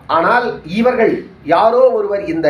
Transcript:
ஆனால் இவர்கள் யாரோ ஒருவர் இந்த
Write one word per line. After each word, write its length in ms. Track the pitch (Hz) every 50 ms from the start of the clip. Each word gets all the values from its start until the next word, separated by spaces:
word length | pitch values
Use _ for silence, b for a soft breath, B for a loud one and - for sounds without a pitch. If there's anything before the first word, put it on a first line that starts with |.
| - -
ஆனால் 360 | 147 165 170 190 226 247 247 226 - - - 156 180 214
இவர்கள் 340 | 233 254 247 233 226 190 - - - - - - -
யாரோ 340 | 143 165 175 208 226 233 247 262 254 226 220
ஒருவர் 260 | 202 202 208 196 - 165 160
இந்த 140 | 165 156 147